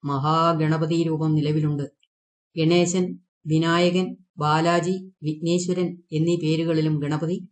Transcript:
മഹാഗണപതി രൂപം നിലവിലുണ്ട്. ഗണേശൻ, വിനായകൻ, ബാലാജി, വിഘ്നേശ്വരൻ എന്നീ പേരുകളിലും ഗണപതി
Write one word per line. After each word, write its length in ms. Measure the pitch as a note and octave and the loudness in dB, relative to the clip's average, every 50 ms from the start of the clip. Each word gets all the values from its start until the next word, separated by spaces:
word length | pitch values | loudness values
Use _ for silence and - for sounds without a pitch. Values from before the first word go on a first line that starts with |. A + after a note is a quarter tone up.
| - | -4
മഹാഗണപതി 1000 | C#3+ C#3+ C#3 C#3 D3+ D#3 D#3+ E3 E3+ E3 D#3 D#3 D3+ D#3 D#3+ D#3+ D3+ E3+ E3 E3+ | -4 -4 -2 0 0 2 2 2 2 2 2 0 0 0 0 0 0 0 0 0
രൂപം 300 | E3+ D#3+ D3+ D#3+ D#3 D#3 | 0 -2 -2 0 0 2
നിലവിലുണ്ട്. 500 | D#3 C#3+ D3 D3+ D#3 D#3 D3+ D3 C#3 C#3 - _ _ _ _ _ _ _ _ _ _ _ _ _ E3+ | 2 2 2 0 0 0 0 -2 -2 -6 -8 _ _ _ _ _ _ _ _ _ _ _ _ _ 0
ഗണേശൻ, 640 | D#3+ D#3+ E3+ F3 F3 F3 F3 F#3 F3+ F3+ - - _ _ _ _ _ D3+ | 2 2 4 4 2 2 0 -2 -2 -2 -6 -12 _ _ _ _ _ 0
വിനായകൻ, 720 | D#3 D#3+ E3 E3 E3+ E3+ F3+ F3+ E3+ F3+ F#3 - - - _ _ _ - | 0 2 2 2 2 2 2 2 2 0 -2 -2 -6 -12 _ _ _ -4
ബാലാജി, 760 | D3 D3+ D3+ D#3 D#3+ E3+ E3+ F3 D#3+ F3+ F#3 F#3+ F#3+ F#3+ _ _ - | -2 0 2 2 2 2 2 2 0 0 -4 -4 -6 -12 _ _ -6
വിഘ്നേശ്വരൻ 760 | D3+ D#3 D#3 E3 E3 F3 F3+ F3+ F3+ F3+ F3+ F3+ E3+ - - _ _ | -6 -6 -4 -2 0 0 0 0 -2 -2 -2 -2 -4 -4 -10 _ _
എന്നീ 240 | D#3+ D3+ D#3 E3+ F3 | -2 0 0 2 0
പേരുകളിലും 640 | E3+ D3+ D#3 D#3+ D#3+ E3 E3 D#3+ D#3 D#3 D#3 D#3 D3 | 0 0 0 0 0 0 0 0 0 2 0 0 -2
ഗണപതി 480 | C#3+ C#3+ D3 D3+ E3 D#3+ F3+ G#3+ - - | -2 -2 -2 -2 -2 -2 -4 -6 -8 -14